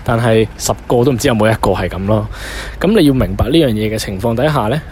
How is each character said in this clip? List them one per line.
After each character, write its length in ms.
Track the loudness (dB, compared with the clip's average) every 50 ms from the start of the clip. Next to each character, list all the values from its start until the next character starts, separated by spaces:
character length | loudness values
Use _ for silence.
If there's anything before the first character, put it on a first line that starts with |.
| -2
但 160 | 0 0 0
係 280 | 2 2 4 4 2 0 -2
十 140 | -8 -4 -4 -4 -4 -2
個 160 | -2 0 2 2
都 80 | 2
唔 60 | 2
知 100 | 2 0
有 80 | 0 2
冇 160 | 4 2 2
一 20 | 2
個 160 | 2 0 0
係 160 | 0 0 -2 -6
噉 160 | -4 -6 -2
咯。 220 | 0 0 0 0 -4 -8 -12 -12 -12 -10 -10 -12 -12 -8 -2
噉 200 | -2 2 4 4
你 60 | 4
要 80 | 4 4
明 220 | 2 0 -2 0
白 100 | -2 -2
呢 60 | 2
樣 160 | 4 2 4
嘢 260 | 2 2 0 -2 -2 -2
嘅 40 | -4
情 200 | -6 -6 -6 -4
況 140 | -2 -2 0
底 100 | 0 0
下 140 | 0 0 0
呢 200 | 0 0 -2 -4 -6 -8